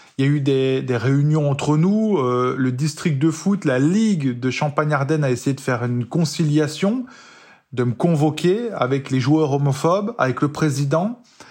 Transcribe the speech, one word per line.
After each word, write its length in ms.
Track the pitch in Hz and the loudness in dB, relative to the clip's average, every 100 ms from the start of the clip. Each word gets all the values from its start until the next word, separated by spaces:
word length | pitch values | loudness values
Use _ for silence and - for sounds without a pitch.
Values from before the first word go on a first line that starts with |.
| - - | -12 -2
Il 60 | |
y 40 | 139 | 0
a 20 | |
eu 100 | 147 | 2
des, 420 | 139 135 131 131 | 2 2 2 0
des 140 | 131 120 | -2 -2
réunions 520 | 120 139 147 156 143 | 0 2 2 2 0
entre 280 | 139 - 151 | 0 0 2
nous. 420 | 180 214 220 185 | 4 2 2 2
Euh, 380 | 127 123 127 135 | 0 0 0 0
le 140 | 131 | -2
district 480 | 123 151 - 175 135 | 0 -4 -2 -2 0
de 100 | 160 | 0
foot, 340 | 156 196 202 | 0 -2 0
la 140 | 156 127 | 0 2
Ligue 640 | 143 202 220 185 135 120 | 2 2 2 2 -2 -2
de 100 | 127 | -4
Champagne-Ardenne 720 | 127 151 143 151 147 139 156 | -2 -2 0 0 0 0 0
a 80 | 139 | 0
essayé 240 | 123 139 | 0 -2
de 60 | 135 | -4
faire 240 | - 120 | -2 -2
une 220 | 120 120 117 | -2 -2 -2
conciliation, 1000 | 170 165 - 156 147 147 - 196 254 247 - - - - - _ | -2 -2 0 0 2 0 0 -2 -2 -6 -14 -20 -20 -20 -20 _
de 120 | 123 | -2
me 80 | 123 | -2
convoquer 760 | 117 170 160 156 151 175 208 240 | 0 2 2 0 0 0 0 -2
avec 380 | - 123 139 135 | -4 -2 -2 -2
les 100 | 131 | -2
joueurs 320 | 120 156 151 | 2 2 2
homophobes, 600 | 139 139 135 160 196 208 - | 0 0 0 0 0 -2 -2
avec 220 | 127 123 | -2 0
le 80 | 147 | -2
président, 680 | - 156 131 143 160 202 247 - - - | 0 -2 0 0 0 -2 -6 -16 -20 -20